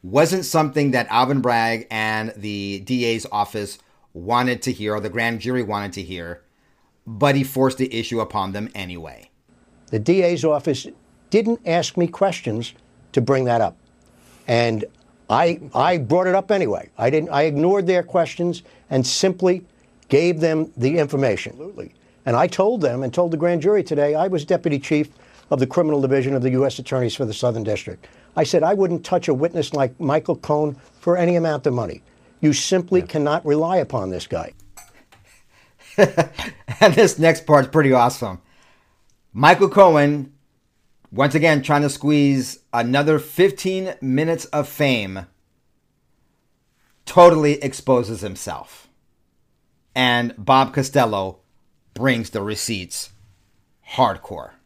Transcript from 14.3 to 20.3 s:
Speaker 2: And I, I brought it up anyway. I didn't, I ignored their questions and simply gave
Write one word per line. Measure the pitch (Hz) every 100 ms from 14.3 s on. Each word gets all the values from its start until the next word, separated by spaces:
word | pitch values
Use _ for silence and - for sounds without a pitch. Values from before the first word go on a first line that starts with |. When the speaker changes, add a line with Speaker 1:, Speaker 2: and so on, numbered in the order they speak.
| _ -
Speaker 2:
And | 117 117 110 - _ _ _ -
I, | 117 170 175 147
I | 123 147 175
brought | 117 170 185
it | 190
up | 190
anyway. | 202 143 98 - -
I | 117
didn't, | 156 151
I | 139
ignored | 160 143 170 202 180
their | 180
questions | 170 185 165 - 175 170 - _ _
and | 135 127
simply | - 190 185 185 180 - _ _ _ _
gave | 139 170